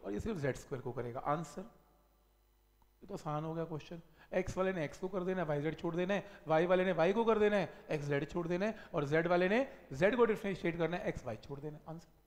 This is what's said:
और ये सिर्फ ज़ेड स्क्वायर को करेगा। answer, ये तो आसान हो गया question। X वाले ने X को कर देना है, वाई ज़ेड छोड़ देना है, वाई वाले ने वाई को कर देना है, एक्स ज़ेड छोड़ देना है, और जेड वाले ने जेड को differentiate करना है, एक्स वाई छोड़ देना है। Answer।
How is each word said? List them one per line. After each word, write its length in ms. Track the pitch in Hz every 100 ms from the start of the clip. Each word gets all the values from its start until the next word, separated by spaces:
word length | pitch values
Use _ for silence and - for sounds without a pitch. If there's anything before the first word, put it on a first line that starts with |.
और 100 | 190
ये 60 | 208
सिर्फ 180 | 214 202
ज़ेड 180 | 139 123
स्क्वायर 260 | - 131
को 100 | 123
करेगा। 280 | 120 120 120
answer, 420 | - 151 160 -
ये 1500 | 202 - _ _ _ _ _ _ _ _ _ _ _ _ -
तो 60 |
आसान 320 | 196 160 151 160
हो 80 |
गया 120 | 165 165
question। 360 | 156 - 170 - - -
X 240 | 180 190 -
वाले 160 | 185
ने 100 | 185 143
X 140 | -
को 80 | 185
कर 160 | 196
देना 180 | 180 185
है, 60 | 160
वाई 140 | 147
ज़ेड 140 | 147 151
छोड़ 200 | 175 165
देना 180 | 180
है, 180 | 196 - - -
वाई 180 | 160 175
वाले 200 | 185 185
ने 60 |
वाई 220 | 165 170
को 120 | 208 226
कर 140 | 214
देना 160 | 208 208
है, 300 | 165 - -
एक्स 160 | 156 143
ज़ेड 200 | 139 156
छोड़ 180 | 175 165
देना 180 | 175 208
है, 100 | 220 -
और 120 | 165 143
जेड 220 | 156 170
वाले 220 | 175 185
ने 100 | 220 269 - -
जेड 220 | 131 185 240
को 100 | 226
differentiate 520 | 208 196 180 185 170
करना 200 | 160 175
है, 100 | 196
एक्स 180 | - 127
वाई 100 | 110
छोड़ 240 | - 139
देना 180 | 151 151
है। 60 | -
Answer। 220 | 165 - _